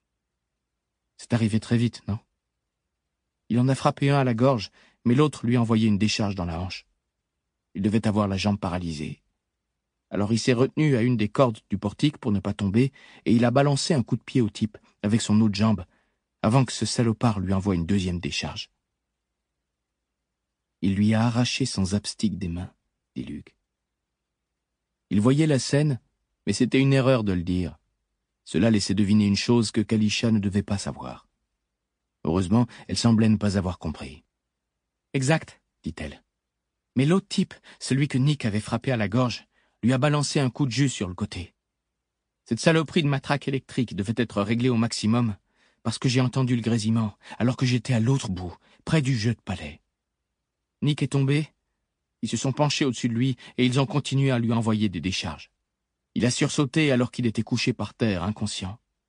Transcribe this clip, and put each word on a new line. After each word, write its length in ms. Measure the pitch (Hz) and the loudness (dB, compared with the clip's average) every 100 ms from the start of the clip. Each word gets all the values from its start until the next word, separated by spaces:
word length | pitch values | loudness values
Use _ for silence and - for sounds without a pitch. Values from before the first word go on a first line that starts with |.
| _ _ _ _ _ _ _ _ _ _ _ _ | _ _ _ _ _ _ _ _ _ _ _ _
C'est 160 | - | -2
arrivé 260 | 117 113 110 | 0 2 0
très 180 | - 117 | 0 0
vite, 300 | 113 - - | 0 -4 -6
non ? 120 | 104 _ _ _ _ _ _ _ _ _ _ _ _ - | -6 _ _ _ _ _ _ _ _ _ _ _ _ -2
Il 80 | 113 | 0
en 100 | 127 | 2
a 60 | |
frappé 360 | 131 147 139 143 | 2 0 0 2
un 80 | 143 | 2
à 60 | |
la 100 | 131 | 2
gorge, 360 | 113 127 127 92 _ _ _ | 2 2 2 -4 _ _ _
mais 100 | 120 | 0
l'autre 320 | 123 151 - 117 | 2 2 0 0
lui 100 | 123 | 0
envoyait 320 | 113 113 110 | 2 2 2
une 100 | 101 | 2
décharge 360 | 104 - 104 | 0 -2 -4
dans 100 | 98 | -4
la 160 | 87 82 | -6 -6
hanche. 260 | 90 - - _ _ _ _ _ _ _ _ | -8 -10 -18 _ _ _ _ _ _ _ _
Il 80 | - | -2
devait 240 | 110 110 110 | 0 0 0
avoir 220 | 101 101 | 0 0
la 80 | 95 | 0
jambe 220 | 101 101 | 0 -2
paralysée. 640 | 98 87 85 76 76 143 _ _ _ _ _ _ _ _ _ | -2 -6 -6 -8 -10 -12 _ _ _ _ _ _ _ _ _
Alors 220 | - 104 | -4 -2
il 60 | 113 | 0
s'est 140 | - | 0
retenu 440 | 120 131 - 151 127 | 2 2 2 2 2
à 60 | |
une 140 | 120 123 | 2 0
des 120 | 104 | 0
cordes 320 | - 131 113 - | 2 2 0 -6
du 80 | 98 | -6
portique 400 | 104 - 147 - | -6 -2 -2 -2
pour 120 | 127 | -2
ne 100 | 104 | -2
pas 120 | 101 | -2
tomber, 400 | 104 101 104 135 - - - | -2 0 2 0 -2 -20 -8
et 100 | - | 2
il 100 | 117 120 | 4 4
a 40 | |
balancé 440 | 127 143 139 - | 4 2 2 0
un 80 | 156 | 0
coup 140 | 110 117 | 0 -4
de 60 | |
pied 200 | - 135 | -2 0
au 80 | 107 | 0
type, 260 | - 107 - _ _ | -2 -6 -6 _ _
avec 200 | 104 110 | 0 0
son 180 | - 107 | 2 4
autre 140 | 110 | 4
jambe, 300 | 98 110 101 90 _ _ _ _ _ | 2 0 0 -4 _ _ _ _ _
avant 220 | 107 127 127 | 2 2 2
que 60 | |
ce 140 | - 107 | -2 -4
salopard 540 | - 117 110 123 98 | 0 0 2 0 0
lui 140 | 92 | 0
envoie 200 | 95 98 | 0 0
une 120 | 92 82 | 0 2
deuxième 340 | 101 92 87 | 0 0 -4
décharge. « 500 | 73 - 78 - - _ _ _ _ _ _ _ _ _ _ _ _ _ _ _ _ _ _ _ _ - | -6 -6 -8 -8 -14 _ _ _ _ _ _ _ _ _ _ _ _ _ _ _ _ _ _ _ _ -6
Il 120 | 95 | -2
lui 200 | 95 104 | 2 2
a 100 | 110 | 2
arraché 400 | 120 117 123 - | 2 0 -2 -2
son 220 | 131 - 92 | -4 -2 -2
zapstick 520 | 104 - - 107 87 | -2 -4 -4 -4 -2
des 100 | 90 | -6
mains », 240 | 85 92 _ _ _ _ - | -6 -10 _ _ _ _ -12
dit 80 | |
Luc. 320 | 65 76 - _ _ _ _ _ _ _ _ _ _ _ _ _ _ _ - | -10 -12 -16 _ _ _ _ _ _ _ _ _ _ _ _ _ _ _ -4
Il 100 | 98 | 2
voyait 260 | 110 139 156 | 2 4 2
la 120 | 135 | 0
scène, 420 | - 143 151 127 _ _ _ _ - | 0 0 0 -2 _ _ _ _ -4
mais 60 | |
c'était 280 | 98 120 131 | 0 2 2
une 120 | 135 | 4
erreur 320 | 135 123 131 | 4 4 2
de 80 | 104 | 2
le 100 | 92 | -2
dire. 360 | 85 90 87 - _ _ _ _ _ _ | 0 -2 -2 -8 _ _ _ _ _ _
Cela 260 | - - 113 | -4 0 4
laissait 240 | 107 - | 2 2
deviner 320 | 98 101 107 101 | 0 4 4 4
une 100 | 98 | 2
chose 340 | - 120 107 | 2 2 2
que 100 | - | -2
Kalisha 500 | 104 110 107 - 117 | 0 2 0 0 0
ne 80 | 110 | 0
devait 240 | 101 98 | 0 -2
pas 160 | 98 101 | -2 -4
savoir. 480 | - - 64 62 _ _ _ _ _ _ _ _ _ _ | -6 -10 -12 -16 _ _ _ _ _ _ _ _ _ _
Heureusement, 420 | - 85 90 110 123 - - | -2 0 2 2 2 -2 -8
elle 80 | 95 | 0
semblait 320 | 120 113 113 | 4 4 4
ne 80 | 107 | 2
pas 220 | 104 95 | 2 0
avoir 200 | 90 87 | -2 -6
compris. « 460 | 85 73 69 76 _ _ _ _ _ _ _ _ _ | -8 -10 -12 -16 _ _ _ _ _ _ _ _ _
Exact », 480 | 139 131 156 - - _ _ | -4 0 0 -2 -20 _ _
dit-elle. 420 | - - - - _ _ _ _ _ _ _ - | -12 -10 -12 -14 _ _ _ _ _ _ _ 0
Mais 80 | |
l'autre 240 | 139 185 - | 2 2 0
type, 260 | - 185 - - - | -2 -4 -4 -20 -12
celui 300 | - 131 147 | -4 -2 0
que 100 | 131 | 0
Nick 260 | 139 147 | 0 0
avait 160 | 113 101 | -2 -4
frappé 300 | - 127 - | -4 -6 -2
à 60 | 120 | -2
la 120 | 101 | 0
gorge, 380 | 117 127 - - _ _ _ | 0 0 -4 -14 _ _ _
lui 100 | 113 | 0
a 60 | 131 | 2
balancé 420 | 147 147 139 156 | 2 0 0 0
un 100 | 131 | -2
coup 160 | - 143 | -2 -2
de 60 | |
jus 160 | 113 139 | 0 0
sur 180 | - 92 | -2 -6
le 80 | |
côté. 400 | 90 104 - 85 _ _ _ _ _ _ _ _ _ | -6 -8 -8 -12 _ _ _ _ _ _ _ _ _
Cette 140 | - 117 | -8 0
saloperie 460 | - 160 151 - | 2 2 2 0
de 40 | 147 | 0
matraque 380 | 135 - 143 - | -2 -2 -4 -2
électrique 480 | 135 - - 117 | -6 -6 -4 -4
devait 200 | 90 101 117 | -4 -4 -2
être 260 | 117 - | -2 -2
réglée 260 | 101 117 127 | -2 0 2
au 80 | 120 | 2
maximum, 600 | 113 - 107 117 117 104 _ _ _ _ | 0 -2 0 2 0 -4 _ _ _ _
parce 140 | - - | -8 -2
que 100 | 135 | 0
j'ai 120 | 123 | 2
entendu 360 | 127 135 127 123 | 0 0 0 0
le 60 | |
grésillement, 540 | 110 117 104 113 107 - - - | 0 0 2 0 0 -6 -14 -2
alors 180 | 120 123 | -2 0
que 100 | 131 | 0
j'étais 280 | 123 - | 0 0
à 60 | 120 | 0
l'autre 300 | 113 135 117 | 2 0 -2
bout, 260 | 90 90 - _ _ | -8 -8 -12 _ _
près 160 | - 165 | -2 0
du 160 | 131 131 | 2 0
jeu 180 | 110 | 0
de 60 | 110 | -2
palais. 400 | - 95 76 78 _ _ _ _ _ _ _ _ _ - | -6 -8 -10 -16 _ _ _ _ _ _ _ _ _ -6
Nick 200 | 143 147 | -4 -2
est 100 | 139 | -2
tombé, 360 | 143 135 147 151 _ _ _ _ _ _ - | 0 2 0 -2 _ _ _ _ _ _ -10
ils 60 | 226 | -6
se 80 | - | -2
sont 160 | 139 | -2
penchés 320 | 131 147 - | 0 0 2
au-dessus 240 | 147 117 123 | 0 0 -2
de 60 | |
lui, 220 | 117 135 123 - - | 0 0 -2 -8 0
et 80 | |
ils 140 | 127 127 | 0 2
ont 80 | 135 | 0
continué 460 | 143 - 135 139 | -2 -2 0 2
à 80 | 123 | 2
lui 120 | 117 | 2
envoyer 360 | 117 113 110 107 | 0 2 2 0
des 120 | 87 | -2
décharges. 520 | 78 95 90 76 - _ _ _ _ _ _ - | -4 -4 -6 -10 -16 _ _ _ _ _ _ -2
Il 100 | 113 | 0
a 60 | |
sursauté 580 | - 147 - 143 160 151 | 0 -2 0 -2 2 2
alors 220 | 123 123 | 2 0
qu'il 140 | - 120 | -2 -4
était 160 | 107 | -2
couché 300 | 110 123 - | -2 -2 -2
par 220 | 113 107 | -4 -6
terre, 300 | - 117 92 | -4 -2 0
inconscient. 560 | 87 107 107 - 92 107 _ _ | -2 -4 -6 -6 -10 -10 _ _